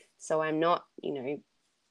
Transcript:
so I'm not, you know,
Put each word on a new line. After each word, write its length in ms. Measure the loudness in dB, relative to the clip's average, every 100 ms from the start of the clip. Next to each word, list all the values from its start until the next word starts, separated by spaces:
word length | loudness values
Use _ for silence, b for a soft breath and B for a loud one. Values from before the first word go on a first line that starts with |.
| b b
so 240 | -2 0
I'm 160 | 2 2
not, 260 | 2 2 -2 -10
you 120 | -6
know, 280 | -6 -4 -8 -10 _ _ _ _